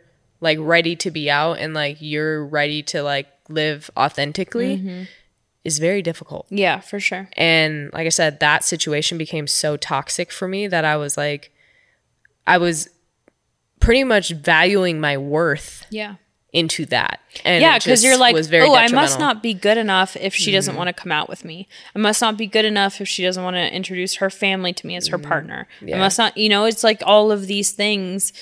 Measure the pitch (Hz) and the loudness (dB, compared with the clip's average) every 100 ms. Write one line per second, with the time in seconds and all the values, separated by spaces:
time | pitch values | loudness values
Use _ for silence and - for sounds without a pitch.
0 | _ _ _ - 165 156 156 170 165 170 | _ _ _ -4 -2 0 2 2 2 -4
1 | 175 156 143 143 160 160 156 156 147 151 | -6 -4 0 2 0 -2 -6 -4 -4 -6
2 | 151 147 156 151 143 151 147 151 147 156 | -6 -4 -2 -4 -4 -2 0 -2 -6 -6
3 | 143 139 139 _ - 156 151 147 - - | -2 -4 -6 _ -8 -2 -2 -4 -8 -2
4 | 139 - 143 175 185 233 196 196 190 180 | -2 0 -4 -4 -4 -2 -2 -4 -6 -10
5 | 185 - _ _ _ _ 165 151 165 202 | -14 -18 _ _ _ _ -6 -2 0 0
6 | 165 - 156 156 - 202 185 170 - 202 | -4 -8 -12 -16 -8 0 0 0 -6 -6
7 | - 185 190 - 165 160 156 151 143 - | -4 -6 -10 0 4 4 2 -2 -8 -6
8 | 165 175 156 143 151 160 - 165 160 147 | -2 0 0 2 2 2 0 -4 -2 -2
9 | - 170 156 160 147 - 156 147 - 139 | -2 -6 -6 -6 -4 -2 -2 -4 -4 -4
10 | - - 175 - 185 196 202 170 156 151 | -4 -6 -6 -6 -6 -4 -2 0 0 0
11 | 143 - 147 147 - _ _ _ _ _ | -2 -4 -4 -6 -10 _ _ _ _ _
12 | _ _ _ _ - 180 175 156 - _ | _ _ _ _ 2 4 4 -2 -8 _
13 | _ _ _ _ _ _ _ - 233 254 | _ _ _ _ _ _ _ 0 4 4
14 | 262 208 175 160 170 160 180 202 180 156 | 4 2 2 -4 2 6 6 4 2 0
15 | 147 139 143 151 170 147 - - - 214 | -2 -2 -2 0 0 -2 -6 -18 -12 -10
16 | 208 196 _ _ _ 170 165 - 147 123 | -10 -14 _ _ _ 0 0 -4 0 0
17 | - - _ - - 175 320 254 - 240 | 0 -4 _ -4 0 4 6 4 4 4
18 | 254 254 240 165 156 165 294 254 233 262 | 6 6 6 4 4 6 8 8 6 4
19 | 294 277 285 220 233 185 208 226 214 185 | 2 2 0 0 -4 0 2 2 2 2
20 | 190 - 196 - 214 190 185 170 180 - | 0 -2 -6 -2 0 0 0 -4 -6 -6
21 | 180 151 - - 165 165 - - - 208 | -4 -4 -4 -12 -14 -18 -18 -20 -10 -2
22 | 214 214 226 214 214 220 214 208 196 - | 0 2 0 -2 -2 0 0 0 -2 -2
23 | 196 - 180 185 180 180 156 185 185 180 | -8 -2 -2 -2 -4 -2 -4 -4 -8 -6
24 | 185 - 190 - 196 190 180 175 - 180 | -6 -2 -4 -2 -2 0 -4 -6 -10 -8
25 | 175 175 147 156 156 - - - 208 185 | -4 -6 -2 -4 -4 -14 -14 -16 -6 0
26 | 190 208 220 - 214 202 226 214 226 208 | 0 2 0 0 2 4 2 2 2 2
27 | 185 214 214 208 190 202 196 - 208 202 | 0 2 2 0 -2 -2 -2 -2 -2 -2
28 | 185 190 - - | -4 -6 -6 -8